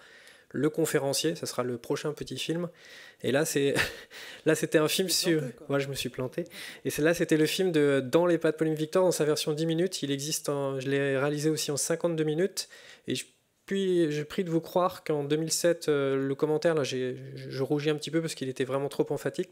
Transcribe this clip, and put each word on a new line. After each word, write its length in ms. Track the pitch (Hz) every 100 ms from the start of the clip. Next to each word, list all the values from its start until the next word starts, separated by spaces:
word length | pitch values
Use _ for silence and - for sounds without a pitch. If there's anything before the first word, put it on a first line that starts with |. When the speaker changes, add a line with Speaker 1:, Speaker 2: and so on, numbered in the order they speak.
| - - - - _
Speaker 1:
le 180 | 123 147
conférencier, 680 | 160 156 151 139 135 156 165
ça 120 | 120
sera 160 | -
le 160 | 123 120
prochain 340 | - 143 156
petit 240 | 143 135 131
film. 320 | - 165 175 - - - - -
Et 80 | 123
là, 120 | 131
c'est, 300 | 160 147 139 - - - -
<laughs> 360 | - - - 151
là, 80 |
c'était 240 | 156 160 165
un 100 | 156
film 200 | - 185
Speaker 2:
Tu 80 | -
t'es 40 |
Speaker 1:
sur, 200 | 180 160
Speaker 2:
planté, 160 | 131 -
quoi. 100 | 151
Speaker 1:
moi, 120 | 139
je 80 | 135
me 80 | 135
suis 140 | 127
planté. 360 | - 127 - - - - - 139
Et 60 |
c'est, 100 | 139
là, 140 | 156 170
c'était 220 | 160 156
le 100 | 156
film 240 | - 190
de 300 | 156 143 139 127
Dans 220 | 165 175
les 100 | 165
pas 140 | 160
de 40 | 156
Paul-Émile 200 | 160 151
Victor, 260 | 156 190
dans 80 | 185
sa 140 | 170 151
version 260 | 151 -
dix 140 | 147 165
minutes. 380 | 160 185 -
Il 80 | 139
existe 360 | 139 147 147 -
en, 320 | 143 139 135
je 80 | 131
l'ai 300 | 139 139 135
réalisé 320 | 143 147 151
aussi 220 | 151 -
en 60 | 143
cinquante-deux 460 | - 165 175 160
minutes. 460 | 156 151 196 - - - - - -
Et 80 | 131
je, 100 | - _ _ _ -
puis, 460 | 196 190 180 160
je 100 | 151
prie 220 | 147 -
de 60 | 180
vous 100 | 165
croire 420 | 165 185 180 -
qu'en 200 | - 151
deux 140 | 143 151
mille 140 | 160
sept, 380 | 165 170 170 -
euh, 260 | 143 139 135
le 200 | 135 139
commentaire, 400 | 151 156 170 156
là, 80 |
j'ai, 340 | 127 131 127 131 131 135
je, 140 | 135
je 140 | 135
rougis 260 | 135 147 147
un 60 | 151
petit 160 | 147
peu 100 | 165
parce 140 | 160 -
qu'il 120 | 131
était 160 | 131
vraiment 260 | 127 135 139
trop 180 | - 151
emphatique, 400 | 143 143 - 185